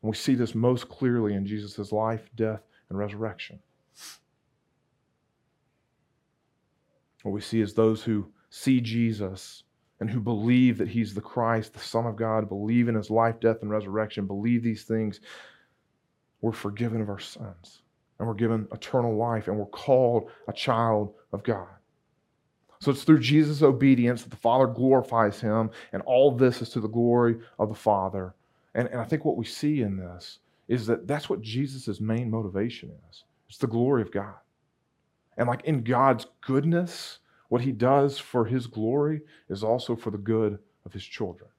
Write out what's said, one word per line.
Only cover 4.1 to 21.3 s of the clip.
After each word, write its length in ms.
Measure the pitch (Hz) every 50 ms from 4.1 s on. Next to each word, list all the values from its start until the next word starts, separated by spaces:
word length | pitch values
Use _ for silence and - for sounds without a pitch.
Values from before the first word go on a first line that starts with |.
| - - _ _ _ _ _ _ _ _ _ _ _ _ _ _ _ _ _ _ _ _ _ _ _ _ _ _ _ _ _ _ _ _ _ _ _ _ _ _ _ _ _ _ _ _ _ _ _ _ _ _ _ _ _ _ _ _ _ _ _ _ _
What 100 | 117 95
we 80 | 101
see 180 | - - - 113
is 140 | 110 98 92
those 280 | - 110 110 110 110
who 300 | - - 110 104 101 - _ _ _ _
see 300 | - - - 135 131 127
Jesus 840 | 120 110 113 117 117 113 110 101 104 92 95 98 - - - - - _ _ _ _ _ _ _
and 100 | 101 110
who 120 | 104 123
believe 560 | 104 113 120 104 104 117 123 127 127 127 113 101
that 100 | 104 110
he's 260 | 98 117 113 98 98
the 60 | 92
Christ, 540 | - - - - 117 113 117 110 107 - _
the 60 | -
Son 260 | - - - 117 113
of 100 | 113 107
God, 320 | 101 117 113 110 110 107 101
believe 400 | 101 101 104 107 117 120 120 117
in 80 | 117
his 140 | 110 104 -
life, 320 | 107 113 113 113 113 117
death, 160 | - 113 110 110
and 80 | - 104
resurrection, 560 | 107 107 101 98 95 110 107 104 - - 101
believe 380 | 95 98 98 104 117 120 120 113
these 200 | 117 110 104 -
things, 360 | - 113 110 110 107 101 - _ - - - - - - _ _ _ _ _ _ _ _ _ _ _ _ _ _ _ _ _
we're 140 | - 113 107
forgiven 480 | - - 101 101 101 120 117 113 113
of 80 | 110 101
our 100 | 101 98
sins. 600 | - - - - - 101 92 85 85 - - _ _ _ _ _ _ _ _ _
And 100 | - 113
we're 80 | 110
given 320 | 101 117 113 113 110 107 -
eternal 440 | - 110 - - - 131 120 117 110
life, 320 | 104 113 120 117 110 104 -
and 100 | 101 107
we're 80 | 101
called 640 | 98 - - - - 135 127 131 120 120 117 107 - - - - -
a 60 | 110
child 600 | - - - 123 113 117 117 110 107 107 101 - _ _ _